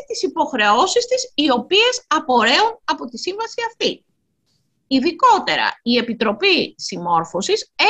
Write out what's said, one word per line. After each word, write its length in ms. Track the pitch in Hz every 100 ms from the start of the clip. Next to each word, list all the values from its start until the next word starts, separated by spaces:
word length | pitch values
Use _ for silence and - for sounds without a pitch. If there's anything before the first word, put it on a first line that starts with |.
| 571
τις 140 | 440
υποχρεώσεις 840 | 320 320 302 247 208 226 370 480 480
της, 260 | 508 - -
οι 160 | 294
οποίες 540 | 247 247 392 480 494 -
απορρέουν 720 | 311 311 240 220 302 440 453
από 220 | - - 254
τη 120 | -
σύμβαση 380 | - 403 453 - 453
αυτή. 380 | - 247 - _ _ _ _ _ _ _ _ _
Ειδικότερα, 920 | 269 294 339 508 381 - 143 107 -
η 160 | 233 240
Επιτροπή 800 | 233 220 220 214 392 320 - -
Συμμόρφωσης 920 | - 180 175 170 170 175 202 427 - - 381